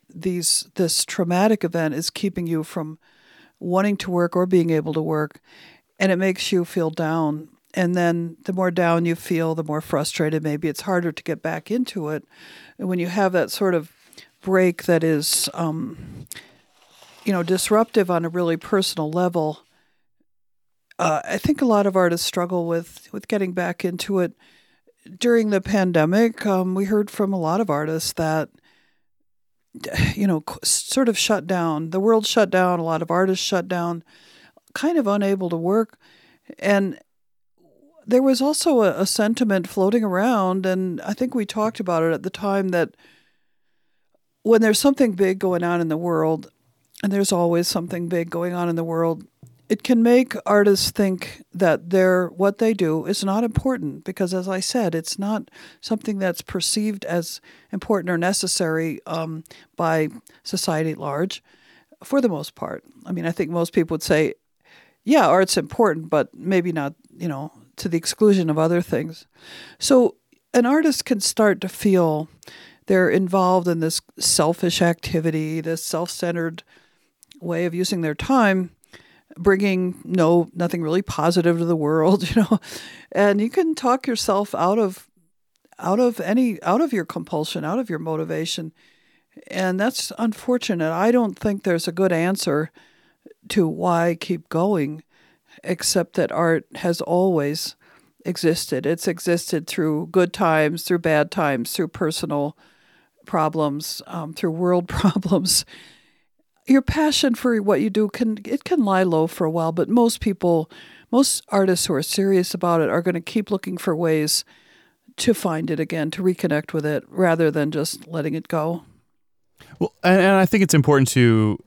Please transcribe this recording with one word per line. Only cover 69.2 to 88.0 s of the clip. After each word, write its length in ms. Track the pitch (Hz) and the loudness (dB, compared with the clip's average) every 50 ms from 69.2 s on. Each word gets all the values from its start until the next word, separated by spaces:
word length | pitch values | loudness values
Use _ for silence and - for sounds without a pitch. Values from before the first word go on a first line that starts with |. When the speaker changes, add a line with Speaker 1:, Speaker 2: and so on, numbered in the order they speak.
| - _ _ _ - - - - - - - - | -20 _ _ _ -20 -20 -20 -20 -20 -20 -14 -8
Speaker 1:
So 380 | - - 269 254 240 - - _ _ _ _ _ _ _ - | 0 4 6 6 6 4 0 _ _ _ _ _ _ _ 2
an 120 | 240 240 | 2 4
artist 400 | 247 285 320 311 311 254 - - | 4 4 4 4 2 0 0 -2
can 160 | - 254 196 | -2 -2 -2
start 400 | - - - - 214 208 185 - | -2 -4 0 2 2 2 2 0
to 80 | - 185 | -4 -10
feel 580 | - - - 208 185 180 170 160 151 151 156 - - _ _ - - - - - - _ _ | -10 -2 2 4 4 4 4 2 0 -2 -4 -8 -14 _ _ -20 -20 -20 -20 -20 -20 _ _
they're 220 | - 190 185 185 - | 0 2 4 4 4
involved 580 | - 190 190 175 190 190 180 180 185 185 175 | 2 2 0 2 2 2 4 4 4 2 2
in 120 | 180 165 165 | 2 0 0
this 220 | 160 165 - - _ _ _ | 0 -2 -2 -4 _ _ _
selfish 640 | - - - - - 151 160 170 - - 170 - - | -4 -2 0 2 2 2 2 2 0 -2 -2 0 2
activity, 800 | 175 170 165 _ - - - 160 156 165 156 156 156 156 160 160 | 2 2 0 _ -6 -4 -4 -2 0 0 -2 -2 -4 -4 -4 -6
this 220 | 156 165 165 160 - | -4 -4 -6 -6 -6
self-centered 800 | - - 165 175 - - - 180 170 165 170 165 165 165 165 - _ _ _ _ _ _ _ _ _ _ _ _ _ - - | -6 -4 -4 -4 -6 -6 -6 -6 -4 -4 -4 -4 -6 -6 -10 -18 _ _ _ _ _ _ _ _ _ _ _ _ _ -20 -14
way 240 | 175 175 170 170 180 | -8 -6 -4 -2 -2
of 80 | 170 165 | -2 -2
using 280 | 180 180 180 202 170 | -2 -4 -2 -2 -2
their 140 | 165 151 147 | -2 -4 -4
time, 560 | - - - 269 254 220 196 190 185 180 165 _ _ _ _ - - _ _ _ _ _ _ - | -6 -2 0 2 4 4 4 2 0 -2 -4 _ _ _ _ -20 -20 _ _ _ _ _ _ -16
bringing 640 | - 170 202 190 190 202 196 185 185 180 180 180 - - | -2 2 2 2 4 2 0 0 0 -2 -4 -4 -8 -8
no, 460 | 165 185 180 160 165 170 175 165 - - | -4 0 2 4 4 4 4 2 0 -4
nothing 280 | 175 170 175 - 170 | -4 -4 -2 -2 -4
really 200 | 160 151 170 190 | -2 0 -2 -2
positive 560 | 202 - - - 151 170 175 185 165 175 170 | -2 -4 -4 0 0 2 2 4 2 2 2
to 80 | 170 170 | 2 0
the 100 | 170 170 | 0 0
world, 540 | 160 147 147 160 160 156 185 196 180 185 - | 0 0 0 2 2 4 4 4 2 0 0
<laughs> 60 | - | 2
you 60 | 226 | 2
know. 180 | 196 - 220 - - - - - - - - - - _ | 2 2 2 -2 -2 -8 -16 -16 -16 -18 -20 -20 -20 _
And 300 | - - 202 202 202 202 | 0 2 4 4 4 2
you 80 | 214 233 | 0 0
can 260 | - 381 339 320 311 | 0 0 0 0 -2
talk 320 | - 262 240 247 254 - | 0 0 0 0 0 0
yourself 460 | 262 226 - - - 196 202 208 202 - | -4 -4 -2 0 0 0 0 0 -4 -2
out 240 | - 165 185 208 233 | 0 0 2 2 2
of, 300 | 214 185 190 - - _ _ _ _ _ _ _ _ _ _ _ _ _ _ - | 0 -2 -2 -8 -20 _ _ _ _ _ _ _ _ _ _ _ _ _ _ -6
out 200 | - 175 196 233 | -2 0 2 4
of 200 | 254 240 226 - | 2 2 2 -2
any, 420 | 160 180 220 254 254 233 190 156 - | -4 0 2 2 2 2 0 -2 0
out 180 | 170 190 262 | 0 2 2
of 120 | 330 277 240 | 2 0 0
your 120 | 190 160 | -2 -4
compulsion, 580 | - - 170 165 - 180 151 156 - - 170 160 | -4 -6 -10 -8 -4 -4 -4 -4 -4 -6 -6 -4
out 160 | 156 196 254 | -4 -4 -4
of 100 | 247 202 | -4 -4
your 100 | 165 | -6
motivation. 760 | 156 | -6